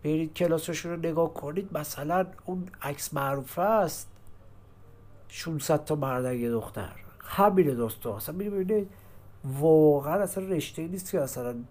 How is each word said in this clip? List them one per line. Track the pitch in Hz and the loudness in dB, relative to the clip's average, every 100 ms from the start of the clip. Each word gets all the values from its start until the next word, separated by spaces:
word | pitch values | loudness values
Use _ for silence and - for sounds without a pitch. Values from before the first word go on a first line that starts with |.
برید | 151 156 156 | 0 0 -2
کلاسشون | - 175 160 160 156 170 | 0 2 2 0 -6 -6
رو | 170 | -4
نگاه | 165 160 165 | -2 2 0
کنید، | - 143 170 196 156 | -2 -6 -6 -4 -6
مثلاً | 147 - 147 180 185 - | -6 -6 0 0 0 -6
اون | - 180 180 - | -8 -6 -6 -8
عکس | 147 143 - | -8 -6 -6
معروفه | 143 139 139 131 - | -2 -2 -2 -4 0
است، | 196 220 170 - - - - - - - - - - - - - - | 4 4 2 -2 -12 -16 -18 -18 -20 -20 -20 -20 -20 -20 -20 -20 -16
ششصد | - 170 156 - 151 | -10 -6 -4 2 2
تا | 151 | 2
مرد | 151 135 127 | -2 0 0
یه | 127 123 120 | 0 -2 0
دختر، | 117 - - - - - - | -2 -4 -8 -10 -10 -16 -16
همینه | - - 202 190 156 | -6 4 6 8 4
داستان. | 120 113 - 120 104 | 2 -2 -2 -6 -6
اصلاً | 123 | -6
می‌بینید | 170 208 202 185 214 196 - - - - - | -6 -4 -2 0 0 0 -12 -18 -18 -18 -12
واقعاً | 139 135 160 156 151 143 143 185 | -8 2 8 10 10 8 2 0
اصلاً | 190 196 | 0 -2
رشته‌ای | 190 170 - - 165 | -2 -2 -2 -6 -6
نیست | 185 - | -6 -2
که | 180 | -2
مثلاً | 135 127 123 120 120 | -2 -4 -6 -6 -10